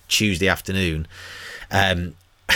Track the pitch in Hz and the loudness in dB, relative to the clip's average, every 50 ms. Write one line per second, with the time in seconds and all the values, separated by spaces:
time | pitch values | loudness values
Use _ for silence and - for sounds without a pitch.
0 | - - - - 110 104 92 78 95 95 87 - - - 95 95 92 85 78 78 | -4 -2 0 2 2 2 2 2 2 2 2 2 -2 -2 -2 0 0 0 0 -2
1 | 80 - - - - - - - - - - - - - - 98 98 95 92 87 | -4 -8 -12 -16 -18 -16 -16 -16 -16 -16 -16 -16 -8 -2 2 2 2 2 2 0
2 | 87 87 - - _ _ _ _ _ - - | -2 -6 -8 -14 _ _ _ _ _ 0 4